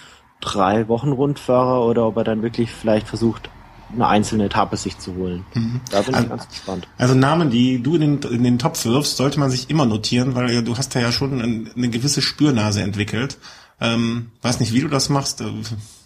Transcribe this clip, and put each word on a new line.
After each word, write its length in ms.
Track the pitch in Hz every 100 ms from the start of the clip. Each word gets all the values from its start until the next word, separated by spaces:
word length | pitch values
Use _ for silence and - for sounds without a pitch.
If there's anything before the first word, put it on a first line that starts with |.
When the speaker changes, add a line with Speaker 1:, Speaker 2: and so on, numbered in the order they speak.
| - - _ _
Speaker 1:
Drei-Wochen-Rundfahrer, 1400 | - 104 95 110 110 117 143 131 143 139 - 123 127 127
oder 220 | 117 117 113
ob 100 | 110
er 80 |
dann 180 | 110 113
wirklich 280 | 113 110 117
vielleicht 340 | - 113 107 104
versucht, 400 | 110 117 107 - - - - -
eine 140 | 196 -
einzelne 380 | - - 110 98
Etappe 300 | 110 98 104
sich 220 | 98 -
zu 160 | -
holen. 320 | 90 92 87 98
Speaker 2:
Mhm. 260 | 117 113 123 -
Speaker 1:
Da 120 | 98
bin 120 | 117
Speaker 2:
Also, 100 | 123 117
Speaker 1:
ich 40 |
ganz 180 | 123 -
gespannt. 400 | - - 92 - -
Speaker 2:
also 160 | 127
Namen, 340 | 131 135 165 156
die 320 | 120 127 127
du 120 | 123
in 60 | 165 151 143
den, 120 | -
in 120 | 120
den 140 | 123 120
Topf 260 | 156 -
wirfst, 320 | 117 131 143 -
sollte 240 | 135 147
man 100 | 135
sich 200 | 123 -
immer 160 | 156 123
notieren, 480 | 107 - 123 127
weil, 160 | 123 123
äh, 120 | 120
du 140 | 117 117
hast 180 | -
da 60 | 131
ja 100 | 117
schon 300 | 113 139 135
ein, 300 | 117 110 -
eine 140 | 120 123
gewisse 320 | 117 143 143
Spürnase 640 | - - 147 117 107 104
entwickelt. 560 | 98 101 110 110 135 - - - - _
Ähm, 500 | 117 117 117 117 117 -
weiß 180 | 117 123
nicht, 140 | 107
wie 60 | 117
du 80 | 151
das 200 | 143 -
machst, 320 | 143 135 -
äh, 60 | 110 107 110 107 - -